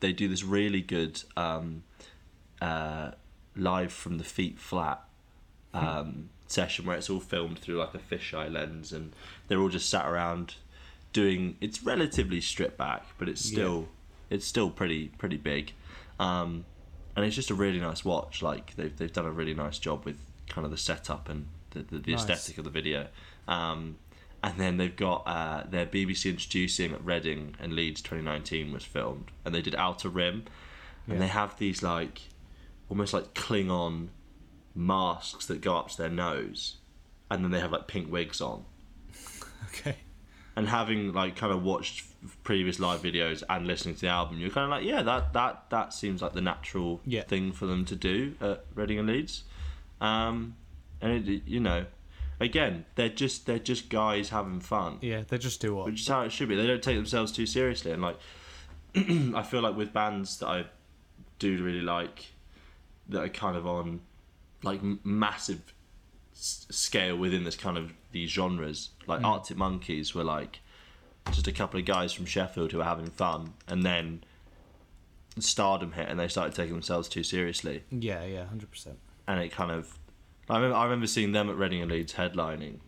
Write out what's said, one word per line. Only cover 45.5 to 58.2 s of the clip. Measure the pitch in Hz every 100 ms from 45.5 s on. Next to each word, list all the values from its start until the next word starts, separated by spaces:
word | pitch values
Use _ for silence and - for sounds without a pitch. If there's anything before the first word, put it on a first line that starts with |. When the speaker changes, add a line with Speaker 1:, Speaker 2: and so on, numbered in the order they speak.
| - -
Speaker 1:
that | 113 -
seems | - 104 92
like | 90
the | 90
natural | 92 80 - 95 85 85
Speaker 2:
Yeah. | - 110
Speaker 1:
thing | - 95 95
for | - 92
them | 92
to | 92
do | 90 92 101 139 139
at | 104 - -
Reading | 107 107 104
and | 110
Leeds." | 131 - - - - - - - -
Um, | 107 110 113 117 117 120 - - - -
and | 110
it, | 120 98
it, | 98 -
you | 120
know, | 101 85 92 - - - - -
again, | 117 156 127 82 -
they're | - 117
just, | 110 135 - -
they're | 117
just | 127 120 -
guys | 110 107 104 101
having | 110 95 92
fun. | - 107 87 -
Speaker 2:
Yeah, | 120 110 104
they | 123
just | 127 -
do | 107
what | 98 95
Speaker 1:
Which | 110
is | -
how | 131
it | 117
should | - 120
be. | 98
They | 117
don't | 123
take | 131 110
themselves | - 120 107
too | - 110
seriously. | 127 127 113 85
And, | 82
like, | 87 -